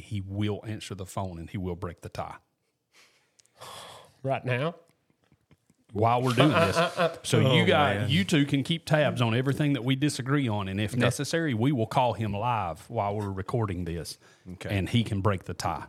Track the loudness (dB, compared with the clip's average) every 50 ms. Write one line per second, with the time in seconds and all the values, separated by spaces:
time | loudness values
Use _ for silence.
0 | -10 -8 -8 -8 -8 -6 -4 -2 -2 -2 -2 -4 -6 -10 -10 -10 -10 -12 -12 -12
1 | -12 -10 -8 -8 -8 -8 -8 -12 -12 -10 -8 -6 -6 -6 -6 -6 -8 -10 -10 -12
2 | -16 -12 -10 -10 -10 -10 -12 -16 _ _ _ _ _ _ _ _ _ _ _ _
3 | _ _ _ _ _ _ _ _ _ _ _ _ -18 -18 -16 -16 -16 -18 -18 -20
4 | -20 -20 _ _ -4 -4 -4 -2 -2 -2 -2 0 -2 -4 -4 -8 _ _ _ _
5 | _ _ _ _ _ _ _ _ _ _ _ _ _ _ _ _ _ _ -2 2
6 | 2 4 4 4 2 2 4 4 4 6 6 4 4 4 4 2 0 0 0 0
7 | 0 0 0 -4 -2 2 4 4 6 6 6 6 6 6 4 4 4 4 2 0
8 | 0 2 2 2 2 4 4 4 4 4 2 0 0 0 -2 -4 0 0 2 2
9 | 2 2 2 2 2 2 2 2 2 0 0 0 2 0 0 0 0 0 0 2
10 | 0 0 -2 -2 -2 -2 0 0 0 0 -2 -2 -2 -2 -2 -2 -2 0 0 2
11 | 2 2 2 0 -4 -2 -2 -2 0 0 0 2 2 2 2 2 0 0 2 2
12 | 2 2 0 -2 -2 -4 -2 -2 -2 -2 -2 -2 -2 -4 -6 -8 -12 -6 -4 -2
13 | -2 -2 -2 -2 -4 -4 -4 -6 -4 -2 0 0 0 0 -2 -4 -4 -4 -6 -6
14 | -8 -10 -14 -16 _ -20 -20 _ _ -16 -14 -12 -6 -2 0 0 0 2 2 2
15 | 2 2 -2 0 0 0 0 0 -4 -8 -8 -4 -4 -4 -4 -4 -8